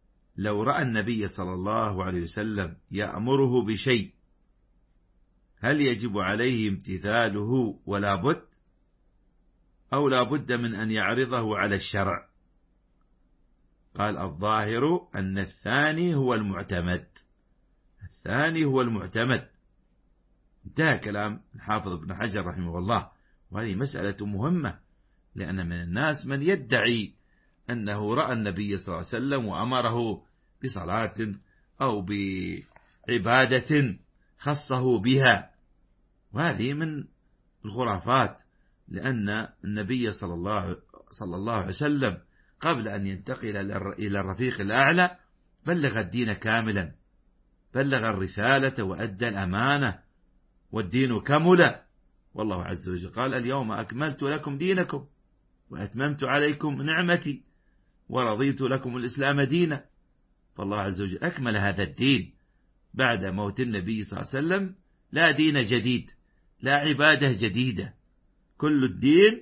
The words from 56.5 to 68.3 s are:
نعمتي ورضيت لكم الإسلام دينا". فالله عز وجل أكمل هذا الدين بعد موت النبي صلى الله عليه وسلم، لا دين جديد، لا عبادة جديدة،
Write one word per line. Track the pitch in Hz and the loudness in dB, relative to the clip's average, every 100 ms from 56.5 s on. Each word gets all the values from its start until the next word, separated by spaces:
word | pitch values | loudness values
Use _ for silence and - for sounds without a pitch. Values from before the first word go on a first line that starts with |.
| 147 151 135 | 0 -4 -4
نعمتي | 147 160 175 175 151 127 - _ _ _ _ _ - | -2 0 2 2 0 -8 -12 _ _ _ _ _ -6
ورضيت | 120 120 107 139 131 | -2 0 2 0 0
لكم | 127 135 127 123 | 0 -2 -2 -6
الإسلام | 120 123 139 143 | -6 -2 2 2
دينا". | 131 165 165 143 - _ _ _ _ _ _ - | 4 4 2 -2 -8 _ _ _ _ _ _ -8
فالله | 98 104 | -4 -2
عز | 98 92 | -2 -2
وجل | 98 90 | -4 -4
أكمل | 170 139 123 104 | -4 -2 -2 0
هذا | 101 95 | 0 0
الدين | 90 - 131 123 87 - _ _ _ _ _ | -4 0 2 2 -2 -14 _ _ _ _ _
بعد | 113 127 110 95 | 0 0 2 -2
موت | 95 101 101 | -2 -4 -2
النبي | 123 101 90 110 | -2 -2 -2 -4
صلى | 98 95 | -6 -8
الله | - | -6
عليه | 135 160 | -2 0
وسلم، | 190 190 - _ _ _ | 0 -2 -8 _ _ _
لا | 147 165 | 2 4
دين | 139 156 143 104 | 6 4 4 2
جديد، | 120 120 120 - - _ _ _ _ | 2 2 0 -4 -18 _ _ _ _
لا | 139 143 | 0 2
عبادة | 151 143 151 147 139 | 2 4 6 6 4
جديدة، | 104 110 101 127 95 - - _ _ _ | 2 0 0 0 -2 -6 -12 _ _ _